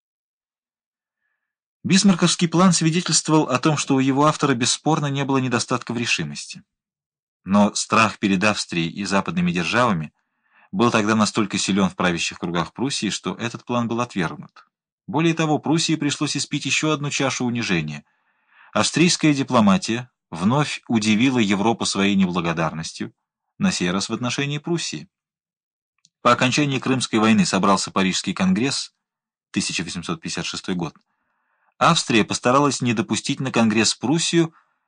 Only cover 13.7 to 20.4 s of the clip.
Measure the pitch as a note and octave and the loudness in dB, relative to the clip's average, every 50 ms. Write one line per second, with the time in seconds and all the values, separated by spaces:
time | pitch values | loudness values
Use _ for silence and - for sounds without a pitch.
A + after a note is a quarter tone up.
13.7 | B2 A#2+ A#2 A2 A2+ A#2 B2 - - G2 E2 D#2 - - - - _ - _ _ | -4 -4 -2 -2 -4 -4 -4 -4 -4 -4 -4 -4 -6 -10 -16 -20 _ -20 _ _
14.7 | _ _ _ _ _ _ _ - G#2+ D3 E3 E3 D#3+ E3 D#3+ D3+ D3+ C3+ - A#2+ | _ _ _ _ _ _ _ -6 -2 0 0 0 0 0 0 0 0 0 0 0
15.7 | D#3 E3 - - D#3 D3+ D3 C#3+ - - D3+ C#3 - D3 - - - C#3+ - C#3 | 0 0 2 0 -2 0 0 -4 -2 -2 -4 -4 -4 -6 -6 -6 -6 -6 -4 -2
16.7 | - - D#3 D#3 D#3 C#3+ C#3+ C#3+ - - C#3+ C3 - - B2+ A#2+ A#2 A#2+ A2 F#2+ | -2 -2 0 -2 -2 -2 -4 -6 -4 -2 -2 -2 -2 -2 -4 -2 -2 -4 -2 -2
17.7 | F#2 E2+ D#2 D2+ D2 D2 - _ _ _ _ _ _ _ _ _ _ _ - _ | -2 -2 -2 -4 -10 -12 -16 _ _ _ _ _ _ _ _ _ _ _ -20 _
18.7 | - G#2+ G#2 - - C#3+ F3 F3+ - - - D#3 D3 C3+ C3+ - B2+ A#2+ A2 G2+ | -2 -2 -2 0 2 2 4 4 4 2 2 2 2 2 -2 2 2 4 6 6
19.7 | F#2+ F#2 - - A2 A#2+ B2+ - _ _ _ _ E2+ D#2+ | 4 2 0 -2 -6 -6 -6 -12 _ _ _ _ -8 -2